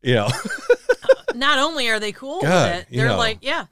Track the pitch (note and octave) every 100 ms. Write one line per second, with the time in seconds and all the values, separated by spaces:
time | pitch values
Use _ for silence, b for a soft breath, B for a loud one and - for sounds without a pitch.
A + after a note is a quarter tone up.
0 | B2+ B2 G#2 B2+ - - - A#4+ - B4
1 | - C5 - A#3+ C4+ D4 D4 D#4+ A#3+ A3
2 | G#3 G3+ C4+ D#4+ D#3 F3+ A#2 - - B2
3 | - F#2 A3 A3 C4 D#4+ F3+